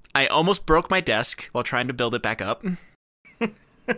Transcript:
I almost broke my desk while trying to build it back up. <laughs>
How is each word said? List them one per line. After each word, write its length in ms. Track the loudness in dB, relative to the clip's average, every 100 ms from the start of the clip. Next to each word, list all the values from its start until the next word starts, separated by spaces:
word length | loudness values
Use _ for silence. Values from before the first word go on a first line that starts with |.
| -4
I 140 | 0 2
almost 380 | 2 4 2 4
broke 260 | 2 2
my 80 | 0
desk 500 | 0 0 0 -2 -4
while 100 | -6
trying 240 | -2 -2 -2
to 60 |
build 200 | -2 -2 -2
it 60 |
back 200 | -2 -4
up. 240 | -4 -4 -4 -6 -10 _ _ _ -20 -6
<laughs> 100 | -6 -6 _ _ -8